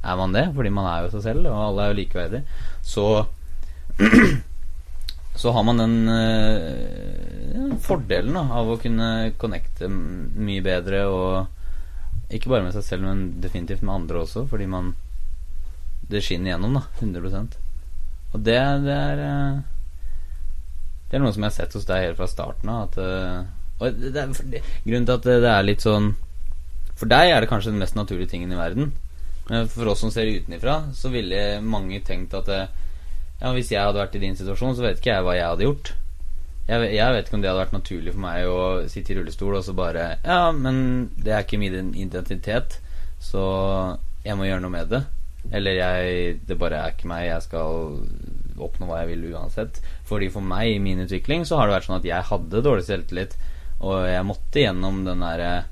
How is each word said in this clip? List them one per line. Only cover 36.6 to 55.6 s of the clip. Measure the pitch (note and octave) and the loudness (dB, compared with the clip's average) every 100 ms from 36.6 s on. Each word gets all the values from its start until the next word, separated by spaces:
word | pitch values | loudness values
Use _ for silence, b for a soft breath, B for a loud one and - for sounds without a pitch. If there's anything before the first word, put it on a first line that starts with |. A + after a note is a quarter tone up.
| - | 0
Jeg | A#2 | 0
ve-, | A2+ G#2 | 2 2
jeg | A#2+ | 4
vet | A#2+ - | 2 0
ikke | G#2 | 0
om | |
det | G2 | 2
hadde | F#2 | 0
vært | F#2 G2 | 0 0
naturlig | - F2 E2+ | -2 -4 -2
for | F#2+ | -2
meg | F2+ F2 F2+ | -2 0 0
å | F2+ F#2 F#2 E2 | 2 0 0 -2
sitte | G2 - | -4 0
i | F#2+ | 0
rullestol | E2+ - G2 G2 | -2 -2 -2 0
og | F#2 | -2
så | F#2+ | -2
bare, | F2 E2 E2 F2 | -2 -2 -2 -2
ja, | - F3 E3+ D#3 | 2 4 4 2
men | C3 C3 B2+ B2+ A#2+ - | 0 0 2 0 -2 -2
det | G#2 G#2+ | 0 0
er | |
ikke | G2+ G#2 | 0 0
min | G2+ F#2 F#2 E2 | 0 -2 -4 -2
identitet, | F#2+ F2+ F2+ F#2+ G#2 A2+ - - B B B B | -4 -4 -4 -4 -2 -2 -2 -4 B B B B
så | - G2 F#2+ F#2+ G2 F#2+ F#2 F2 - - | -2 0 0 0 0 0 -2 -4 -4 -4
jeg | G#2+ G2+ | -4 -2
må | G2 | 0
gjøre | F#2 | -2
noe | F2+ | -2
med | F2 E2 | -2 0
det. | A#2+ C#3 - - - - | -2 -2 -2 -4 -6 -4
Eller | G2+ G2 F#2 | -2 0 0
jeg, | F#2 F2+ F2+ F2+ F2 E2 - | 2 0 0 0 0 0 -2
det | F2+ | 0
bare | E2+ D2+ | 0 0
er | D#2+ - | -2 -2
ikke | F2 | -4
meg, | E2+ F2 | -4 -2
jeg | E2 | -2
skal | - E2 D#2+ E2 D2+ D2 - - - - - - | -4 -4 -2 -2 -4 -4 -2 -4 -4 -4 -4 -4
oppnå | E2 - F2+ | -4 -4 -2
hva | E2 | -2
jeg | E2+ | -2
vil | E2 E2 E2 | -2 -4 -4
uansett. | D#2 - A2+ - B B - | -4 -2 -4 -4 B B -4
Fordi | G#2+ F#2+ | -2 -2
for | G2+ | -2
meg, | F#2+ G2 A2+ | -2 0 0
i | G2+ | 2
min | G2 F#2 | 0 0
utvikling, | F2+ F#2 - D#3+ D#3 | -2 -2 0 -2 0
så | D#3+ | 2
har | G#2+ | 4
det | F#2+ | 2
vært | - | 0
sånn | F#2 | -2
at | E2+ | 0
jeg | E2 F2+ | -2 -2
hadde | G2+ E2 G2+ | -2 0 0
dårlig | C#3+ A2 F2 | 2 2 0
selvtillit, | F#2+ - F2 G2 - B B B B | -2 -2 -4 -4 -2 B B B B
og | F#2+ F#2+ F#2 | 0 0 2
jeg | F2+ G2 | 2 0
måtte | - - - | -2 0 2
gjennom | A#2+ F2+ F#2 F#2+ | 2 2 0 0
den | F#2 F2+ | 0 0
der | F2 E2 F2 F2 | 0 0 0 0